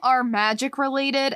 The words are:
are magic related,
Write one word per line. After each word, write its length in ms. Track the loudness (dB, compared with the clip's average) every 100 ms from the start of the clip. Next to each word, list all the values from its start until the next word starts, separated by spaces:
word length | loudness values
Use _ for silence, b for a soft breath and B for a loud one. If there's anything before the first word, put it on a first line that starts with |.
are 200 | 2 2
magic 540 | 2 0 0 0 -4 -2
related, 560 | -2 0 0 0 0